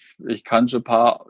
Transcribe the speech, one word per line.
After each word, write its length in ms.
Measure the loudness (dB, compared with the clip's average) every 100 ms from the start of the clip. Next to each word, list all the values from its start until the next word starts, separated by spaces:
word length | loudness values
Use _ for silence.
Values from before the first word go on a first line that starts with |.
| -20 -14 -10
ich 160 | -10
kann 240 | -2 0 0
schon 140 | -2
ein 20 | -2
paar 400 | 2 2 0